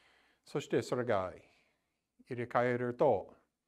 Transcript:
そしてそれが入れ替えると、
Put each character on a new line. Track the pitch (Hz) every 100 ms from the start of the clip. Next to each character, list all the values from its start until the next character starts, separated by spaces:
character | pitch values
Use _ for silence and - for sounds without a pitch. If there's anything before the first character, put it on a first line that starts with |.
| _ _ _ _
そ | - 151
し | -
て | 151
そ | 113
れ | 127
が | 120 101 92 78 - _ _ _ _ _ _ _ -
入 | 120
れ |
替 | 120 127
え | 123 123
る | 123
と、 | 120 151 101 - - _ _